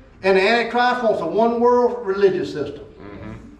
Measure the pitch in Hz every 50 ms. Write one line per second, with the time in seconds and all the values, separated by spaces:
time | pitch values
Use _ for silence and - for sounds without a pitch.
0 | - - - - - 190 190 190 190 214 233 233 226 226 226 247 240 247 240 247
1 | 233 214 196 165 165 160 180 208 226 240 240 233 240 240 240 247 247 233 - -
2 | - 190 190 202 202 185 - - 143 - - 147 135 - - - - - - -
3 | 95 101 101 98 101 107 113 - - - -